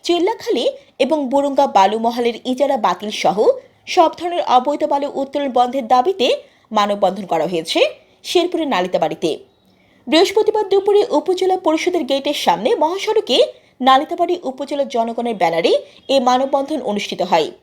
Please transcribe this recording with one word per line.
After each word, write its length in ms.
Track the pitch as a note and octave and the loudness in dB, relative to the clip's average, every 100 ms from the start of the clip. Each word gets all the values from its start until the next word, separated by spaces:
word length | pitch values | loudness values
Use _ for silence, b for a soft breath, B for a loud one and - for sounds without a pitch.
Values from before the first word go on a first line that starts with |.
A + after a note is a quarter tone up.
| - | 0
চেল্লাখালী 600 | F4 F4+ A4+ A#4 D4 D#4 B B - | 0 0 -2 -2 0 -2 B B -2
এবং 140 | C4 D#4 C4 | 0 0 0
বোরঙ্গা 340 | C#4 C#4+ C#4 C#4 G3 | 0 2 2 2 4
বালুমহলের 580 | G3 A3 A3+ A#3+ A#3+ A#3 - | 4 2 -2 0 -2 -2 -6
ইজারা 260 | B3+ C#4 C4+ G3+ | -2 0 0 0
বাতিল 260 | G#3+ G#3 - | -2 -6 -2
সহ 160 | D#3 F#3 C#4+ C5+ B B - - | 0 2 2 0 B B -2 2
সব 140 | D#4+ - | 2 2
ধরনের 240 | E4+ E4+ - B3+ | -6 -4 2 2
অবৈধ 240 | B3+ D4 D4+ | 2 -2 0
বালু 160 | C#4 C#4 - | -2 -2 -6
উত্তোলন 280 | C#4 D4 C#4 A#3+ | -4 -4 -2 0
বন্ধের 280 | B3 C4+ A3+ | 0 -2 2
দাবিতে 340 | B3+ B3+ F#4+ B3+ C#5+ b b b G#3+ | 2 2 0 0 0 b b b 0
মানববন্ধন 480 | G#3 G3+ G3 F#3+ F#3+ | 0 2 0 -2 -4
করা 140 | E3 F#3+ | -2 -2
হয়েছে 280 | F3+ D#3+ E4 C#5+ - b b - | -4 -2 -4 -4 -8 b b -2
শেরপুরের 420 | F4+ E4+ F4 D4 | -2 0 -4 -2
নালিতাবাড়িতে। 560 | G3 F#3 F3+ D#3+ D#3+ E3 - - _ _ b b b - | -2 -2 -2 -2 -2 -4 -4 -12 _ _ b b b 0
বৃহস্পতিবার 580 | D#4 F4+ A4 G#4+ G#4+ G#4+ | 2 2 2 0 -2 0
দুপুরে 300 | G4 G4 G4+ - D4 | 0 2 2 2 -2
উপজেলা 380 | - F4+ F#4+ F#4 F4+ | -2 -2 0 0 0
পরিষদের 380 | D#4+ F4+ F4+ C4 | 0 0 -2 -2
গেটের 280 | C#4 C#4 C#4+ - | -2 -2 -2 0
সামনে 240 | F3 A#3 A4 | 0 0 0
মহাসড়কে 540 | D#4 G4 - G#4+ - C#4+ C#5+ B B B B3+ | 0 -2 0 -2 2 2 2 B B B 4
নালিতাবাড়ি 480 | C4+ D4+ E4+ E4+ F4 C4 | 4 2 -2 -2 -2 -6
উপজেলা 360 | C4 C#4 C#4+ C4+ | -8 -6 -4 -2
জনগণের 460 | A#3 A3+ A3+ A#3 G#3 | -2 -2 -4 -6 0
ব্যানারে 300 | E3+ E3 A#3 C#5 B B - C4+ | 0 2 2 0 B B 0 2
এ 20 | A#3+ | 4
মানববন্ধন 520 | B3+ C4+ C#4 C#4 D4+ - | 2 2 0 -2 -4 -4
অনুষ্ঠিত 300 | G#3 - F#3 | -4 -6 -6
হয়। 280 | F#3 E3+ D3+ - | 0 2 0 -6